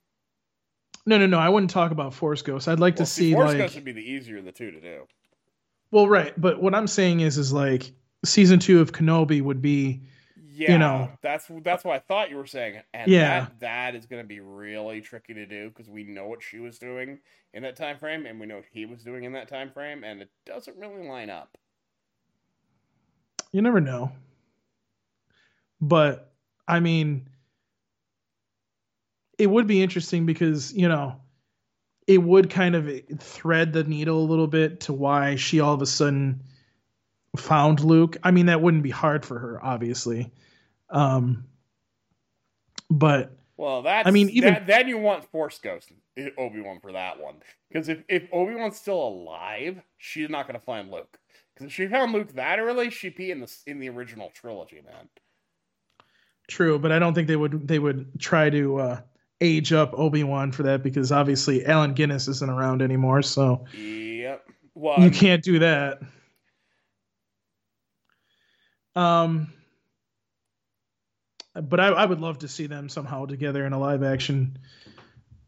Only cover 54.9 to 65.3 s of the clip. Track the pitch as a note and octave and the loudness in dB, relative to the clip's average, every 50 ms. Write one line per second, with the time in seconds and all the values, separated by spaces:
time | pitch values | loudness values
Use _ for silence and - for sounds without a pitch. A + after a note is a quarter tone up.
54.9 | D#2 D#2+ E2 _ _ _ _ _ _ _ _ _ _ _ _ _ _ _ _ _ | -20 -20 -20 _ _ _ _ _ _ _ _ _ _ _ _ _ _ _ _ _
55.9 | _ _ _ _ _ _ _ _ _ _ _ - - - F3+ D#3+ D3+ C#3+ C#3+ D#3+ | _ _ _ _ _ _ _ _ _ _ _ -12 -2 0 2 2 2 2 2 2
56.9 | D#3+ E3 F3 E3+ D#3 E3+ D#3+ D3+ D#3+ D3+ D3+ D3 D3 D#3 C#3+ C#3 D#3+ D3+ D3 D3 | 2 4 2 2 2 0 0 0 0 0 0 -2 -2 -4 -4 -2 -2 0 0 0
57.9 | C3+ C3 C3 - - - - - F3 D#3+ D#3 D3+ D3 D3 C#3+ C#3 C#3 C3+ C3 B2 | -2 -4 -8 -10 -12 -10 -4 0 2 4 4 4 2 2 0 0 -2 -2 -2 -4
58.9 | A#2+ A2 - _ _ _ _ _ _ - F3 E3+ D#3+ D#3 D3 - D#3+ D#3 D3+ - | -6 -8 -12 _ _ _ _ _ _ 0 2 2 2 2 2 2 4 2 2 2
59.9 | - C3 D#3 D#3 C#3+ D3+ D3 C#3 C#3 C#3 C3+ C3+ B2+ - C#3+ C3+ C3+ C3+ C3+ C3+ | 0 0 0 0 2 0 0 0 -2 -2 -4 -4 -4 -2 0 0 0 0 -2 -2
60.9 | C3+ C#3+ C3 B2+ D3 C#3+ C#3+ C#3 C#3 B2+ - D3 C3+ B2+ B2+ - D#3 D#3 D3+ C#3+ | -2 0 0 2 4 2 4 4 2 0 0 0 0 0 2 2 4 4 4 2
61.9 | C3+ B2+ D3+ D3 C#3+ C3+ - C#3 C#3 - C#3+ C3+ B2+ B2+ C3 C3 C3 C3 C3 B2+ | 0 0 0 0 0 -4 -4 -6 -6 -4 -4 -4 -4 -2 -2 0 0 0 0 0
62.9 | C3 C3 C3 B2+ C3 C#3 C#3 - - C#3 C#3 B2+ B2+ B2+ - - - G#2+ G#2+ G#2+ | 0 2 2 4 4 2 2 2 0 2 2 2 2 0 -2 -12 -16 -14 -12 -10
63.9 | A2 A2 A2 A2 A2+ A2+ A#2+ B2+ C#3 - _ _ - _ _ _ _ D#3+ D3+ D#3 | -10 -10 -10 -10 -10 -8 -8 -10 -10 -12 _ _ -20 _ _ _ _ -6 -4 0
64.9 | C#3+ F3 F3+ F3 F3+ - G3 F#3+ | 6 8 8 8 8 6 6 6